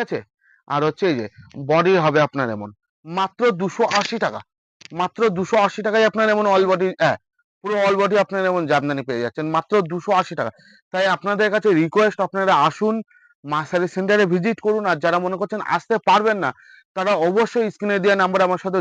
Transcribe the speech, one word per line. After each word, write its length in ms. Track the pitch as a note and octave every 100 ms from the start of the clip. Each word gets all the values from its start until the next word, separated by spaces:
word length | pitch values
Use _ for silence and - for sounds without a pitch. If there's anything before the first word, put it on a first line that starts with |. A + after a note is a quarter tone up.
আছে? 140 | A#3 C3+ G#2+ _ _ _ -
আর 60 | C#3+ D3+
হচ্ছে 180 | D3+ F#3+
এই 40 | C3
যে 60 | G#2+ - - - C#3
বডি 220 | D#3 F3 F#3+
হবে 160 | D#3 D3 D3
আপনার 200 | C#3 B2 G#2
এমন, 140 | G#2 G#2 _ _
মাত্র 380 | D3+ F3+ F#3+ - B3 F3
দুশো 240 | F#3+ - A3+ G3+
আশি 180 | G3 A3+
টাকা, 160 | E3 G#2 - _ _ _ - D#3+
মাত্র 200 | F3+ - A3+ F3+
দুশো 180 | F3+ A3 G3
আশি 140 | - G#3+
টাকায় 200 | A3 A3
আপনার 160 | G#3+ A3
এমন 120 | G#3 G#3
all 100 | F#3+ F#3+
body, 180 | F#3 F#3 F3
হ্যাঁ, 160 | D#3 B2 _ _ _ _
পুরো 120 | G3 G#3
all 120 | G3 G3
body 160 | G3 G#3
আপনার 180 | F#3+ G3 F#3
এমন 120 | F3+ D3+
জামদানি 320 | D3 C#3+ C#3 B2
পেয়ে 140 | A#2+
যাচ্ছেন 220 | A#2+ - D#3 D#3+
মাত্র 160 | - G#3 E3
দুশো 180 | F3 G#3 F#3
আশি 140 | F3+ D#3
টাকা। 100 | A#2 - _ _ _
তাই 120 | F#3 G3
আপনাদের 420 | - G3+ G3+ G#3+
কাছে 140 | G#3 G#3+ E3
রিকোয়েস্ট, 360 | D#3+ G3+ G#3+ F#3+ F#3
আপনারা 280 | F#3+ F#3+ D#3+ D3+
আসুন, 260 | - G#3+ A3 - _ _ _
মা 160 | C#3+ D3 D3
শাড়ি 160 | F3+ F3
সেন্টারে 300 | - G3 G#3 F#3+
ভিজিট 260 | F3+ G3 A3+ G#3+
করুন। 160 | G#3+ G3+
আর 60 | D#3+
যারা 140 | E3+ F3
মনে 180 | F3+ F#3
করছেন 200 | G3+ G#3+ - A#3
আসতে 200 | - A3 -
পারবেন 280 | G3 G#3+ G#3
না, 60 | C#3 - _ - _ F#3+
তারা 160 | F#3 F#3+ E3
অবশ্যই 400 | G3+ A3+ A#3+ G#3+
স্ক্রিনে 320 | - G#3 G3+
দেওয়া 120 | G3 G3
নাম্বারে 240 | F#3 F#3+ F#3
আমার 120 | F3+
সাথে 140 | F#3+ F#3